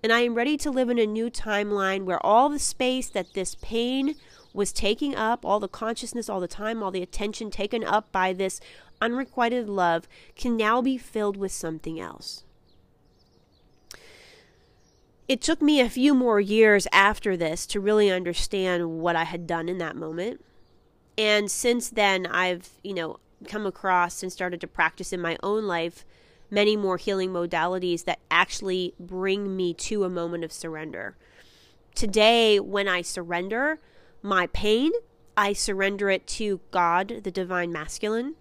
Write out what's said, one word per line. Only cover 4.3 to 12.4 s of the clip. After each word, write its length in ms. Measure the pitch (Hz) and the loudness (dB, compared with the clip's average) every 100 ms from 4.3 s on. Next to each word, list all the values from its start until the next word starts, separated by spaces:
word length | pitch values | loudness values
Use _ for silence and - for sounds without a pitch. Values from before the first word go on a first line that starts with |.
| - - | -20 -14
was 200 | - 196 | -4 -4
taking 420 | - 196 226 285 269 | 0 0 0 -2 -2
up, 300 | 220 240 - | -2 -2 0
all 140 | 208 | -2
the 80 | 202 | -2
consciousness, 600 | - 220 226 233 240 220 | -6 -6 -6 -6 -8 -6
all 120 | 196 | -6
the 80 | 175 | -6
time, 340 | - 214 226 | -6 -6 -4
all 100 | 196 | -4
the 120 | 185 | -6
attention 460 | 180 - 208 214 220 | -6 -4 -4 -6 -8
taken 320 | - 202 226 | -4 -4 -2
up 280 | - 214 - | 0 0 0
by 220 | 190 185 | 0 0
this 260 | 185 190 - - - - - | 0 -2 -4 -14 -20 -20 -4
unrequited 680 | 226 247 262 - 233 247 214 | -2 -2 -4 0 0 0 -2
love 400 | 196 175 165 - - - - | 0 2 2 -2 -20 -20 -6
can 200 | 247 226 | -2 2
now 260 | 214 240 | 4 4
be 160 | 254 262 | 2 -2
filled 380 | - 220 208 196 | -4 -4 -2 -2
with 160 | 196 | -6
something 480 | - 165 160 165 160 | -6 -8 -8 -8 -10
else. 440 | 90 - - - | -10 -12 -14 -16